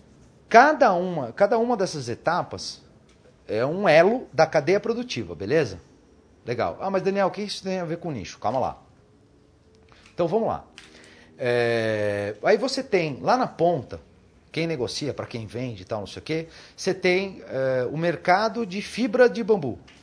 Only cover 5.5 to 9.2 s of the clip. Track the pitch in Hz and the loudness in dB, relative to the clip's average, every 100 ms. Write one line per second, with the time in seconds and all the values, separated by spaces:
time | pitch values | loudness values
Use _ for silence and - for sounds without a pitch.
5.5 | 156 123 92 - _ _ _ _ _ - | 0 0 -4 -18 _ _ _ _ _ -8
6.5 | 113 92 - 190 190 175 196 180 180 208 | -4 -4 -4 -4 -2 -2 0 0 -2 -8
7.5 | - 190 185 170 170 175 127 85 - 104 | -8 -6 -6 -6 -8 -8 -8 -10 -8 -4
8.5 | 131 92 - - _ _ _ | -2 -2 -6 -16 _ _ _